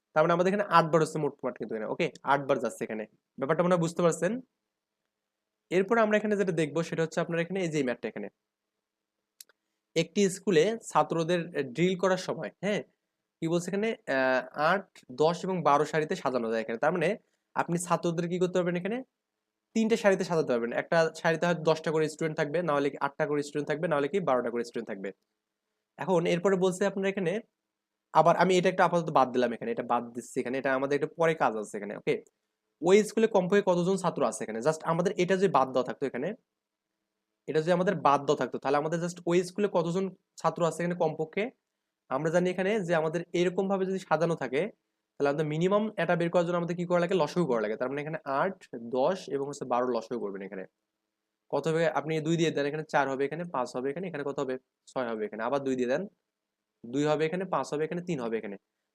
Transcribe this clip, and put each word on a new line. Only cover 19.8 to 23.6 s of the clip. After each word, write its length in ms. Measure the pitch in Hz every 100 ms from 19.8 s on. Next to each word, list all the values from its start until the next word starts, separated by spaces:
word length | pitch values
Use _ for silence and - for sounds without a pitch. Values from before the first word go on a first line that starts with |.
| 220 220
সারিতে 260 | 208 185
সাজাতে 280 | 185 170 135
পারবেন। 180 | 120 117
একটা 240 | 120 139 170 165 160
সারিতে 300 | 170 165 175
হয়তো 180 | 170
দশটা 260 | 156 160 165
করে 140 | 156 156
স্টুডেন্ট 280 | 156 165 156
থাকবে, 220 | 151 156
না 100 | 175
হলে 140 | 143 143
কি 80 | -
আটটা 240 | 139 - 151
করে 140 | 147
স্টুডেন্ট 240 | 143 147